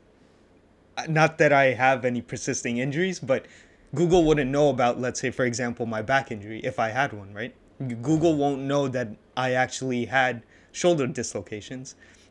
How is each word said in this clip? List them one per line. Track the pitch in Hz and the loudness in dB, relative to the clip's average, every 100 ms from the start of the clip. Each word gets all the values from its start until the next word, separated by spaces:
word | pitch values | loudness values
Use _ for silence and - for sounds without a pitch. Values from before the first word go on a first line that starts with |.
| _ _ _ _ _ _ _ _ _ - | _ _ _ _ _ _ _ _ _ -10
uh, | - | -2
not | 156 156 156 | 2 2 4
that | 151 | 6
I | 139 135 | 6 4
have | 117 131 131 123 | 4 2 4 0
any | 120 | -2
persisting | - 127 - 123 127 120 | -6 -8 -6 -4 -4 -2
injuries, | 131 143 185 180 | -2 -2 -2 -4
but | 123 123 - - - _ _ 139 | 0 -2 -2 -18 -20 _ _ 0
Google | 175 180 156 | 4 6 6
wouldn't | 151 131 | 4 2
know | 143 147 | 4 4
about, | 123 123 117 | 4 2 2
let's | 123 - | -4 -4
say, | 131 | -4
for | 113 123 | -2 -2
example, | 120 120 117 117 | -2 -4 -4 -4
my | 110 | -4
back | 107 135 - | 0 0 -2
injury, | 107 104 110 | -8 -10 -8
if | - - | -6 -2
I | 113 | -2
had | 117 139 | 0 -2
one, | 107 98 | -4 -14
right? | 104 120 - _ - 131 | -12 -12 -14 _ -12 -8
G-, | 117 | -6
Google | 123 156 165 151 | 0 2 4 2
won't | 139 135 | 0 -2
know | 139 143 139 | -2 -2 -2
that | 127 117 107 _ - | -4 -6 -10 _ -4
I | 127 | 0
actually | 127 127 - 131 123 110 | 0 0 -2 -4 -4 0
had | 131 127 120 - _ _ | 0 0 -2 -12 _ _
shoulder | - 175 165 127 | 0 2 2 0
dislocations. | 123 110 110 95 107 - 131 131 - - _ _ | -4 -6 -8 -8 -12 -12 -14 -16 -20 -20 _ _